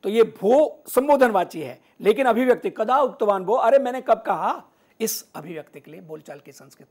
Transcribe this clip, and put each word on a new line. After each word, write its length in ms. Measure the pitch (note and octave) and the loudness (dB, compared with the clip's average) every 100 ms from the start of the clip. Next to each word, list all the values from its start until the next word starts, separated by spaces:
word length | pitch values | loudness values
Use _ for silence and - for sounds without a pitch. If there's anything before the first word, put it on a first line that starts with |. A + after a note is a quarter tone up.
तो 60 | - | -2
ये 140 | A3 | 2
भो 600 | A3 - G3 C4 D4+ - - | 2 2 2 4 2 -2 -4
संबोधनवाची 720 | - C#4 C#4+ B3 G3+ E3+ E3 | -2 2 4 4 2 -2 -8
है, 200 | C3+ B2+ _ _ | -14 -14 _ _
लेकिन 240 | F#3 A3+ C4 | 0 2 2
अभिव्यक्ति 440 | A3 B3+ A#3+ - | 2 2 0 -2
"कदा 320 | - A3 C4 | -6 -2 0
उक्तवान 440 | C4 - G#3 G3 F#3 | 0 -2 -2 -2 0
भो", 80 | |
अरे 260 | B3 A3+ C4+ | 0 2 2
मैंने 220 | B3+ B3+ | 2 -6
कब 200 | - A3 | -2 -2
कहा, 420 | - F3 F#3+ E4+ - _ _ _ | 0 -4 -4 -6 -10 _ _ _
इस 300 | A3 - - - | -8 -8 -14 -20
अभिव्यक्ति 440 | E3 E3 D3 D3+ | -16 -16 -16 -20
के 120 | C#3 | -20
लिए 100 | D3+ | -20
बोलचाल 380 | E3+ D#3 D3+ D3 | -20 -20 -18 -20
की 120 | D3 | -20
संस्कृत 360 | C3+ C#3 _ - | -20 -20 _ -20